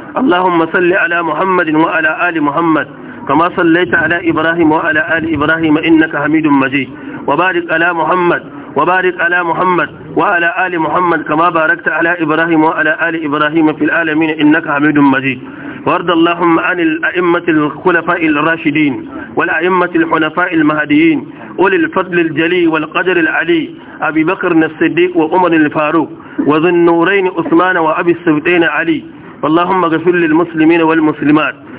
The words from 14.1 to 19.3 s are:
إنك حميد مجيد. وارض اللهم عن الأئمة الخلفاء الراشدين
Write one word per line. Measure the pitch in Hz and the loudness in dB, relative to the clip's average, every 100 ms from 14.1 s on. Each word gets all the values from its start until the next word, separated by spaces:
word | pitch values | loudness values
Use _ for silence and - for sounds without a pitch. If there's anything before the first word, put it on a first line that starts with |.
| 151 160 | 0 -2
إنك | 156 151 160 156 | 2 2 2 0
حميد | 143 151 147 | 0 2 2
مجيد. | 143 135 135 131 - - - - - | 2 2 -2 -4 -10 -14 -14 -8 -2
وارض | 175 175 | -2 0
اللهم | 165 165 170 175 165 | 2 2 2 0 0
عن | 170 180 | 0 -2
الأئمة | 160 160 160 170 180 170 175 | -2 -2 -4 -2 0 0 0
الخلفاء | 156 151 135 180 170 170 175 160 | 0 0 -2 0 0 0 0 0
الراشدين | 147 156 160 156 147 143 113 - - - | 0 0 0 -2 0 0 -2 -8 -14 -8